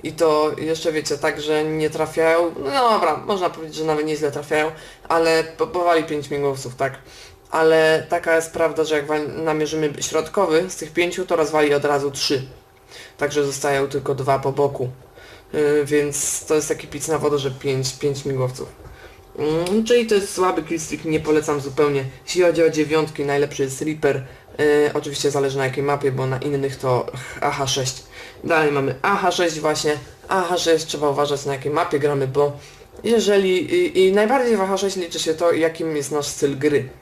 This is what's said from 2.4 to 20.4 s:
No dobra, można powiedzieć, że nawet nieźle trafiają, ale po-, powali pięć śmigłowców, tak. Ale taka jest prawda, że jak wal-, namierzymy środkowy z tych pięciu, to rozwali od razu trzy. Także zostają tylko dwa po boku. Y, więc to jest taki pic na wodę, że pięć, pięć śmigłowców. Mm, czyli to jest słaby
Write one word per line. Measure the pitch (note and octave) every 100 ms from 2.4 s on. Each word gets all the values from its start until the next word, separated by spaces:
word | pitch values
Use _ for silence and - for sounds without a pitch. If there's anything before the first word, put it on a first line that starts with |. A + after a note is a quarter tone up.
| E3+ E3
No | C#3 C#4 A#3+
dobra, | G#3 E3 D3
można | - G3 F3
powiedzieć, | E3 D#3+ D#3
że |
nawet | D#3 D3+ D#3
nieźle | D3 D3+
trafiają, | C#3 B2+ D3+ D#3 D#3+ - - -
ale | E3 E3 D#3+
po-, | D#3 - F3+
powali | F3+ F3 E3
pięć | D3+ D3 C#3
śmigłowców, | D3 C#3+ C3+ B2
tak. | - C3+ C3 - - - - -
Ale | D#3 D#3+ D#3+ D#3+ D#3 D#3+
taka | E3+ E3+ E3
jest | D#3+
prawda, | E3 D#3+ D3+
że | D3+
jak | D3+ D3
wal-, | D3+ D3 -
namierzymy | D#3+ D#3 D3+ D#3 D3+ C#3+
środkowy | - D#3+ D#3 - E3+ D#3+ F#3
z | -
tych | D#3
pięciu, | F3 F3 F3 F3+
to | E3+
rozwali | D3 D3+ D3
od | C#3+
razu | D3 C#3+ C#3+
trzy. | C3+ - C#3 C3 - _ - - - - -
Także | D3 D3
zostają | C#3 C3+ D3 C#3 C#3
tylko | C#3+ C3
dwa | C3+ C3+ C3+
po | C#3
boku. | C3+ C#3+ - B2+ - - - - - -
Y, | D3+ D3 D3+
więc | C#3+ D3 D3 C#3 - - -
to |
jest | D#3 D3+
taki | D3 -
pic | - -
na | D3+
wodę, | D3 C#3+
że | C3+
pięć, | C3 C#3+ C3 C3 -
pięć | D3 C3+
śmigłowców. | C#3+ C3 B2+ B2+ - - - - - - - -
Mm, | D3+ D#3+ F3+ G#3+
czyli | A3+ A#3+ A3
to |
jest | G3+ G3
słaby | -